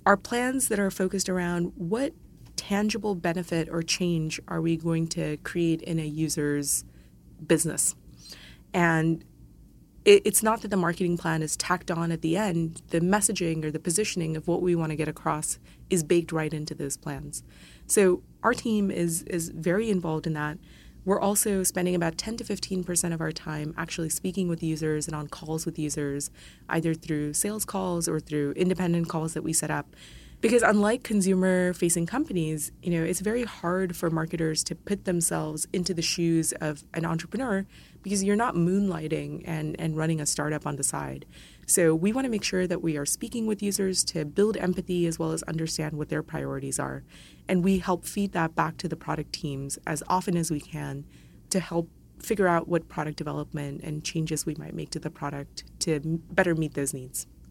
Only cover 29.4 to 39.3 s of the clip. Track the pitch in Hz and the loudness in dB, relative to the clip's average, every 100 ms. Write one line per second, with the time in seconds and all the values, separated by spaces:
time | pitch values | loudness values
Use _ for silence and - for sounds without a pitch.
29.4 | - 160 156 147 - - - - - - | -2 -2 -2 -4 -6 -16 -20 -20 -20 0
30.4 | 226 240 220 208 208 247 - 208 185 185 | 4 6 8 6 6 2 2 2 4 4
31.4 | 185 180 180 180 175 170 170 254 311 185 | 4 4 2 2 2 2 0 -2 -2 -2
32.4 | 156 156 - - 180 170 165 185 196 233 | -2 -2 -6 -6 -2 0 0 -2 -2 -2
33.4 | 226 - 170 185 185 175 170 160 160 170 | -2 -4 -2 0 0 -2 -2 0 -2 0
34.4 | 160 156 - 170 - 202 - 175 170 165 | 0 0 -4 -6 -4 -4 0 0 0 0
35.4 | 156 156 - 196 180 170 160 - 170 165 | -2 -4 -4 -2 -2 0 0 2 2 2
36.4 | 156 - 156 147 - - 165 165 170 214 | 0 -2 -4 -4 -8 -4 -2 -2 -4 -4
37.4 | 262 196 196 - - - 196 202 190 208 | 0 -2 -4 -12 -20 -12 -4 0 4 4
38.4 | 247 170 170 196 202 165 156 156 143 | 4 2 4 4 2 0 -2 -2 -4